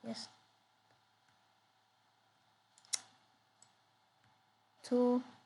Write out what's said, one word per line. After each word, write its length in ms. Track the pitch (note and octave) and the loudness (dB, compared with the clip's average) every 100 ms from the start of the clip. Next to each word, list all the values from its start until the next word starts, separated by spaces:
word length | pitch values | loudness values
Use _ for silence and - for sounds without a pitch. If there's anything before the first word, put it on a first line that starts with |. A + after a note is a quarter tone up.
| - | -10
Jest. 240 | - - - - _ _ _ _ _ _ _ _ _ _ _ _ _ _ _ _ _ _ _ _ _ _ - - - - - _ _ _ _ - _ _ _ _ _ - _ _ _ _ _ | -10 -10 -18 -20 _ _ _ _ _ _ _ _ _ _ _ _ _ _ _ _ _ _ _ _ _ _ -20 -8 -8 -8 -20 _ _ _ _ -20 _ _ _ _ _ -20 _ _ _ _ _
Tu. 380 | - B3 B3 B3 B3+ - | -2 2 4 2 0 -18